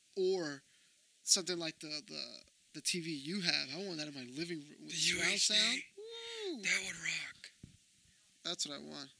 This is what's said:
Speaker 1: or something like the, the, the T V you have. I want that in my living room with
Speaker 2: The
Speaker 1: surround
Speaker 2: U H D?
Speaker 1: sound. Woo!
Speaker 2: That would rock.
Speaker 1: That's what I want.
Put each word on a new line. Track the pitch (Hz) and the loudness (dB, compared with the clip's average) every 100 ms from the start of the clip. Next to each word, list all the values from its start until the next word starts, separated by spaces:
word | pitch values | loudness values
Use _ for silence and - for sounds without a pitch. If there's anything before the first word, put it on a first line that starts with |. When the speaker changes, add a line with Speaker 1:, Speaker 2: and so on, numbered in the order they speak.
| _ 196 | _ 4
Speaker 1:
or | 185 185 156 139 - - - _ _ _ | 4 4 2 -4 -12 -20 -20 _ _ _
something | - 196 175 175 | 4 6 6 0
like | 160 - | -2 -4
the, | 156 151 147 | -8 -8 -8
the, | 151 135 - - - _ | -10 -10 -14 -20 -20 _
the | 156 | -4
T | - 180 | 0 0
V | 160 | 0
you | 147 139 202 | -4 -2 0
have. | 175 147 139 | 2 2 0
I | 151 196 | -4 -4
want | 160 | -4
that | 151 | -6
in | |
my | 143 123 131 | -8 -8 -6
living | 170 165 147 | -4 -6 -8
room | 151 | -14
with | 151 | -8
Speaker 2:
The | 165 | 2
Speaker 1:
surround | 170 175 170 | 4 4 4
Speaker 2:
U | |
H | 202 214 | 4 6
D? | |
Speaker 1:
sound. | 214 220 262 - 392 | 6 4 2 -4 -12
Woo! | 440 466 466 453 403 277 | -12 -10 -8 -6 -4 -2
Speaker 2:
That | 175 190 190 | 2 0 0
would | 170 | -4
rock. | 165 160 147 - - - - - _ _ - _ _ _ | -2 -2 -6 -12 -18 -18 -20 -20 _ _ -20 _ _ _
Speaker 1:
That's | 165 175 151 | -6 -4 -4
what | 143 | -6
I | |
want. | 147 151 139 | -10 -12 -14